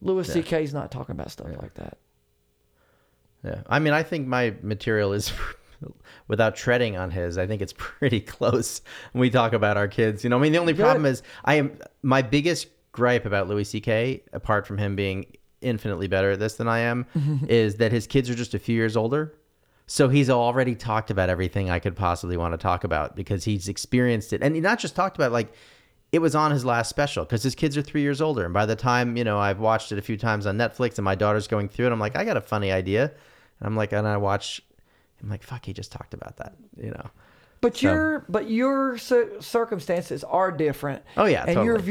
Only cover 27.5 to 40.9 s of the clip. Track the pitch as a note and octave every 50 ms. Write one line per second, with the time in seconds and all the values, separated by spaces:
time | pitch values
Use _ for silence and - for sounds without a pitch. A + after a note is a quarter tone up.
27.5 | B2 - - D#3 C#3 D3+ C#3 - - D3+ C#3+ C#3+ C#3+ C3+ D#3 D#3 D3 A#2 F#2 E2+
28.5 | F2 G2 G#2+ G#2+ A2+ G#2 - B2+ B2 B2 B2 A#2+ A#2 A#2+ A#2+ A2+ G#2 G#2 G2+ G2+
29.5 | G2 F#2+ A2 A2 A2+ A2 - - G#2+ G2+ G2 - A2+ G#2 - A#2 G#2+ G#2 G2+ G#2
30.5 | F#2+ G#2+ A#2+ A2+ - - B2+ A#2 - - G2+ F#2+ F#2+ F#2 G#2 G#2 G#2 G#2+ G2+ -
31.5 | A2+ G#2 G2+ G2 - - A#2+ B2 A#2+ A2+ G#2 G#2+ B2 C#3+ G3 A3+ F#3+ A#2 - -
32.5 | G#2+ G#2+ G2+ G2 F#2+ F#2+ F#2 F#2 G2 A2 C3+ D3 - - - - _ _ _ _
33.5 | _ - - G#2 A2 A2 G#2+ G#2 - G#2 G#2+ G#2+ G#2 G#2 G2+ G2 G2 G2+ - -
34.5 | - - - _ _ _ - _ _ _ _ _ _ - - G#2 G#2 G2 - -
35.5 | C3 A#2+ - - F#2+ - G2+ - - - - - - - - - - - - -
36.5 | - - A#3 - - - - A2 - - - - _ _ - _ _ _ _ _
37.5 | _ - - A#3+ A#3+ - C4 C#4+ - D#4 D#4 D#4 D#4 D4 - - F3 G#3 - -
38.5 | A3 A3+ B3+ C4+ C#4 C4+ C4+ C4+ B3 A3+ - - B3+ A#3+ A#3 G#3 G#3 G#3 - -
39.5 | - A#3 A#3 A3+ A3 F#3 C#3+ - F3+ F3 F3 - - C#3 - - - F3 F#3+ F3+
40.5 | E3+ D3 D#3 D3 C#3 - - D3